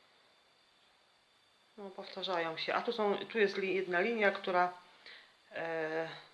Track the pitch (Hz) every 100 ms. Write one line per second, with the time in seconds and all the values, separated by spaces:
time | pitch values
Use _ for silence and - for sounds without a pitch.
0 | _ _ _ _ _ _ _ _ _ _
1 | _ _ _ _ _ _ _ - 196 196
2 | 185 190 185 175 165 160 - 175 240 226
3 | 208 - 208 226 196 202 190 190 180 175
4 | 220 226 202 196 202 180 180 - - -
5 | - - - _ - - 165 160 156 160
6 | 160 156 -